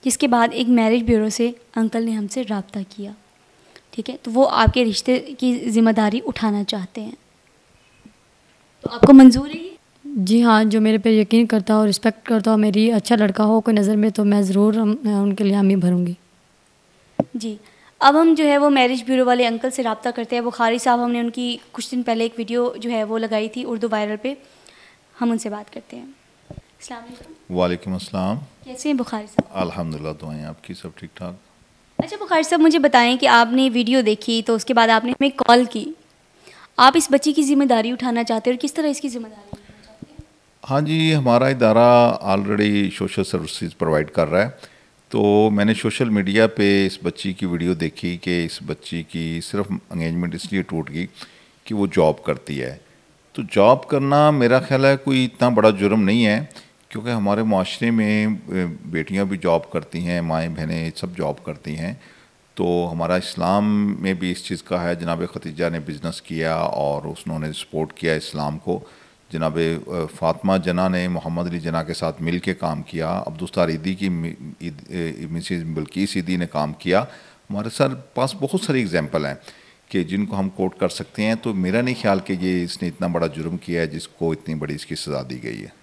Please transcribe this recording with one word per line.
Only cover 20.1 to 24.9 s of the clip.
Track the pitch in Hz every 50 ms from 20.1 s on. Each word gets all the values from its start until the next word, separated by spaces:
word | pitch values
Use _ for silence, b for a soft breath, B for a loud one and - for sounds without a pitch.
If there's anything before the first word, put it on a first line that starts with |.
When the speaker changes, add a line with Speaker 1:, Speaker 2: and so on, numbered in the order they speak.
Speaker 1:
करते | 240 - 233 220 247
हैं। | 240 233
बुखारी | 240 233 - 233 226 226 247
साहब, | - 262 240 240
हमने | 240 240 240 240
उनकी | 233 233 226 254 247 240 240 233 - -
कुछ | - - 226 -
दिन | - 247
पहले | 240 247 226 226 226
एक | 233 233 233
वीडियो | 233 202 233 240 240 240 - 208
जो | 220 240
है | 240 220 214
वो | 208 220 226
लगाई | 226 220 220 214 214 220
थी | 220 247 247
उर्दू | - 240 220 220 226
वायरल | 220 214 208 208 214
पे, | 214 - 262 285 - b b b b b b b b b b